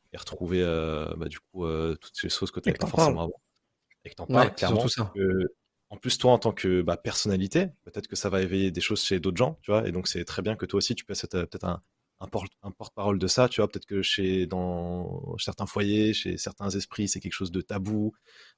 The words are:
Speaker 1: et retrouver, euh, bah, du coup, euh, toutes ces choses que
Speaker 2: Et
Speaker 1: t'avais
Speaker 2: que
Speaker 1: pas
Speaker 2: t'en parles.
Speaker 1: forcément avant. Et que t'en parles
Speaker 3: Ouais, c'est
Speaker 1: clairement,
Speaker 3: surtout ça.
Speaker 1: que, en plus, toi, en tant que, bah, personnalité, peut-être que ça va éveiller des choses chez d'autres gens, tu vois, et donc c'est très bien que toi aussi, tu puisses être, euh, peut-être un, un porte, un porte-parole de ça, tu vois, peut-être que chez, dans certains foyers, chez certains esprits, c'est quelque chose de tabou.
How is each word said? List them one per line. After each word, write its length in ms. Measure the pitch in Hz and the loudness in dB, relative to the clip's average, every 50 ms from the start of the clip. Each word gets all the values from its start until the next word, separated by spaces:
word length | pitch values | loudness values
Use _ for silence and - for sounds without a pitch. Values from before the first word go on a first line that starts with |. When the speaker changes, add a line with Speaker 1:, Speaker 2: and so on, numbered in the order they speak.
| _ _ - | _ _ -16
Speaker 1:
et 40 | - | -14
retrouver, 440 | - - - - 90 85 90 90 90 | -12 -12 -10 -8 -4 0 2 2 2
euh, 500 | 85 82 80 80 80 78 76 78 78 80 80 | 2 2 0 0 -2 -2 -2 -4 -4 -6 -6
bah, 100 | 80 76 | -6 -8
du 120 | 73 - | -8 -10
coup, 260 | - _ - 92 87 | -16 _ -8 -6 -4
euh, 300 | 80 80 78 80 80 80 | -2 0 0 0 -2 -2
toutes 200 | 78 - - - | -4 -8 -12 -10
ces 140 | - - - | -8 -4 -4
choses 220 | - - 98 92 | -2 -2 -2 -4
que 80 | - - | -4 -2
Speaker 2:
Et 40 | - | 0
Speaker 1:
t'avais 140 | - - - | 0 0 0
Speaker 2:
que 20 | |
Speaker 1:
pas 80 | - - | -2 0
Speaker 2:
t'en 40 | |
parles. 240 | - - 165 151 - | 4 4 4 6 4
Speaker 1:
forcément 80 | 82 85 | 2 -2
avant. 180 | - - - _ _ _ _ _ _ _ _ _ _ _ _ _ | -4 -6 -10 _ _ _ _ _ _ _ _ _ _ _ _ _
Et 40 | - | -18
que 60 | - | -14
t'en 100 | - 85 - | -12 -4 2
parles 200 | 127 127 123 104 | 4 6 6 4
Speaker 3:
Ouais, 60 | - | 4
c'est 0 | - | 0
Speaker 1:
clairement, 280 | - 90 - 107 123 131 | 2 2 4 4 2 2
Speaker 3:
surtout 20 | |
ça. 220 | - - 110 98 - | 0 0 -2 -4 -2
Speaker 1:
que, 320 | 101 95 95 92 95 90 - - _ _ _ _ _ _ _ | 0 2 2 2 2 0 -2 -4 _ _ _ _ _ _ _
en 80 | 104 104 | -18 -8
plus, 200 | - 127 117 - | -2 -2 0 4
toi, 140 | - 123 123 | 6 6 6
en 60 | 117 | 6
tant 120 | - - 85 | 6 2 0
que, 280 | - - 95 92 92 | 0 2 2 4 4
bah, 160 | 85 85 85 - | 4 2 0 -2
personnalité, 720 | - 113 - - - 107 98 92 92 95 - 160 196 180 143 _ _ | -2 -4 -4 -2 0 2 2 2 0 2 2 2 0 0 -4 _ _
peut-être 240 | - - 104 - - | -12 -12 -12 -10 -8
que 80 | - | -8
ça 140 | - - 101 | -4 -2 0
va 120 | 92 95 | 0 2
éveiller 300 | 95 90 92 95 98 95 | 2 2 2 2 2 2
des 100 | 82 87 | 0 0
choses 220 | - - 110 101 - | -2 0 0 0 0
chez 160 | - 98 92 | 0 0 2
d'autres 180 | - 95 87 82 | 2 0 2 2
gens, 220 | 123 135 78 - | 0 0 0 -4
tu 100 | - - | -2 0
vois, 160 | 104 110 110 98 | 2 2 2 0
et 40 | |
donc 160 | 85 90 92 - | -2 -2 -2 -2
c'est 180 | - 90 85 | -4 -4 -6
très 160 | - - - | -6 -6 -4
bien 140 | 92 104 110 | -2 -2 -2
que 100 | - 101 | -4 -4
toi 120 | 92 - 101 | -2 0 0
aussi, 160 | 95 - 117 | 0 0 -2
tu 100 | - - | -4 -6
puisses 180 | - 101 - - | -8 -8 -8 -8
être, 120 | - - | -4 -4
euh, 100 | 92 87 | -4 -4
peut-être 200 | - - 98 - | -4 -6 -6 -6
un, 160 | 90 87 85 - _ _ _ _ _ _ _ | -6 -6 -6 -8 _ _ _ _ _ _ _
un 60 | 95 90 | -12 -6
porte, 240 | - 107 92 95 - _ - | -6 -6 -6 -6 -10 _ -16
un 80 | 98 | -16
porte-parole 480 | 95 - 107 - - - 98 104 101 95 | -14 -14 -16 -14 -8 -2 0 2 2 2
de 80 | 90 92 | 2 2
ça, 220 | - - 127 120 | 4 4 4 4
tu 120 | - - | 4 2
vois, 80 | 104 104 | 0 0
peut-être 160 | - 98 - | 0 -6 -8
que 160 | - 101 98 | -4 -2 -2
chez, 460 | 95 - - - 98 92 95 95 92 82 | 0 0 0 2 2 2 2 2 2 0
dans 880 | 92 92 90 90 90 87 87 87 87 90 90 90 90 90 - - - - | 0 -2 -2 -2 -2 -2 -4 -4 -4 -4 -4 -6 -6 -8 -8 -8 -6 -6
certains 280 | - - 98 - 101 - | -6 -6 -6 -6 -8 -6
foyers, 460 | - 107 104 101 104 107 107 107 107 | -2 0 0 2 4 4 4 4 2
chez 240 | - - 95 90 90 | 0 -2 -4 -4 -4
certains 320 | - - - - 101 101 | -6 -8 -8 -6 -6 -4
esprits, 360 | 92 98 92 - - - 104 98 | -2 -2 -4 -4 -4 -4 -2 -2
c'est 100 | - 95 | -2 -4
quelque 140 | - - - | -6 -6 -6
chose 180 | - 98 90 | -6 -6 -4
de 100 | 85 92 | -4 -4
tabou. 520 | 85 - 104 98 95 101 107 107 107 107 - _ _ _ - - - - _ | -4 -4 -4 -4 -2 -2 0 0 0 -2 -4 _ _ _ -20 -20 -20 -20 _